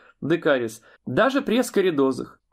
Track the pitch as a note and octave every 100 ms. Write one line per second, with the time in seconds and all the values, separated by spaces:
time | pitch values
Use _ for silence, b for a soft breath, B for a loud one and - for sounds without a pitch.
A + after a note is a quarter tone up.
0 | b b C3+ E3+ E3 C3 A2+ A2+ b b
1 | - B2+ B3+ C4+ C#4 A#3 A#3 G#3 F#3 C#3+
2 | C3+ C3 B2+ - _